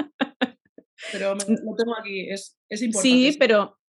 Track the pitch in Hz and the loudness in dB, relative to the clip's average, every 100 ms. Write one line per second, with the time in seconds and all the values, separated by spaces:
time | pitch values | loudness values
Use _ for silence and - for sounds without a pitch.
0 | - - - - - - _ - _ _ | -12 -6 -8 -4 -6 -6 _ -20 _ _
1 | - 196 196 202 202 226 220 208 233 220 | -12 -6 -4 -2 -2 -2 -2 -4 -4 -4
2 | 214 196 - 196 - _ _ 208 240 220 | -8 -10 -8 -10 -12 _ _ -6 -4 0
3 | 262 247 262 294 247 214 196 _ _ | 4 6 4 4 4 4 0 _ _